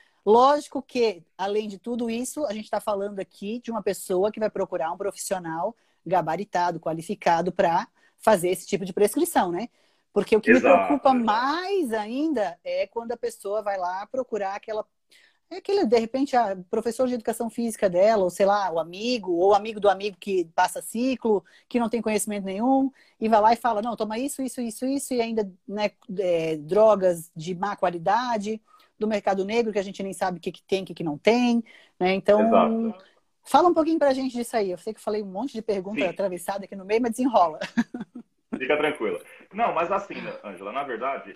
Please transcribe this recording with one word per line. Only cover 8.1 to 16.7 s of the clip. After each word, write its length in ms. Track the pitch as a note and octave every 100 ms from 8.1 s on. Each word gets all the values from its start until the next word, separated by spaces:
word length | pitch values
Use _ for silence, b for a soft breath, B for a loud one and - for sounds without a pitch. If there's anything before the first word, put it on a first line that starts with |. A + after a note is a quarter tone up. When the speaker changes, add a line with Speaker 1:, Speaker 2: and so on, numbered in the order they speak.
| _
Speaker 1:
fazer 240 | - G3 F3
esse 160 | F#3 -
tipo 180 | F#3 F#3
de 80 |
prescrição, 580 | G3 G3+ C#4+ F4 C4+ F#3
né? 160 | F3 A#3+ _ _ _ _
Porque 240 | G3+ F#3+ G#3+
o 40 |
que 100 | A3
me 80 | B3
Speaker 2:
Exato, 80 | C#4
Speaker 1:
preocupa 400 | A#3+ - C#4+ C#4
Speaker 2:
exato. 140 | B3+ A3
Speaker 1:
mais 680 | G#3+ C4+ E4 F#4 G4+ C4
ainda 680 | A3 G#3 C4 D#4+ B3 F#3 F3
é 220 | F3+ F3+ G3
quando 260 | A#3 A#3
a 60 | A#3+
pessoa 440 | A#3 - G3 G#3+
vai 140 | G#3 F#3+
lá 280 | F3+ F#3 G#3
procurar 480 | B3+ B3 G#3 F#3+ G3+
aquela, 300 | - G#3+ - _ _ b b b _
é 60 | F4+
aquele, 260 | - G4+ B3+
de 120 | A#3
repente, 380 | A3+ C4 C#4 B3
a 200 | G#3 F#3+ F3+